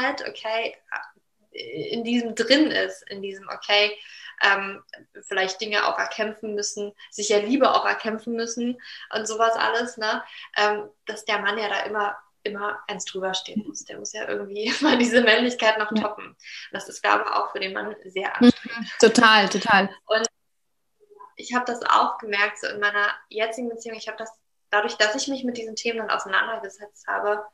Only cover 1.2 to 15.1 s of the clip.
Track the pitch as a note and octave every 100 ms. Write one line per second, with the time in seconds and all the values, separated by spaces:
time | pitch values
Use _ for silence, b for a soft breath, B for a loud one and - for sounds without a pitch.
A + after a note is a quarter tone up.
1.2 | _ _ _ - A#2 D3+ - A#3 A3+ A#3+
2.2 | A#3 A3+ A3+ C#4+ D4+ F#3+ F#3+ - - G3
3.2 | G3 G3 G3 - - G#3 G#3 G#3 B B
4.2 | B B G3+ G3 G3 G3 _ - _ G3+
5.2 | - F#3+ F#3 - G#3+ G#3 - F#3+ F#3+ -
6.2 | G#3+ G#3+ A3 G#3 G#3 G#3 G3+ - b -
7.2 | G#3 G#3 G#3 C4+ A#3 - G3+ G3+ A3 A3
8.2 | - A3+ A#3 A#3+ A#3+ B3 B B B A3
9.2 | G#3+ G#3+ A3+ A3+ A3 A3+ A#3+ A3+ G#3+ A#3+
10.2 | - B B - G#3 G#3 G#3 _ - G#3+
11.2 | - G#3 G3 A3 G#3 G3 - G#3+ G3+ -
12.2 | - _ G#3 G#3 G#3 - - F#3+ - F#3+
13.2 | F#3+ F#3+ - G#3+ G#3 - - - G#3 G#3+
14.2 | - G#3 G3+ G3+ A3+ C#4 D4 B3 A#3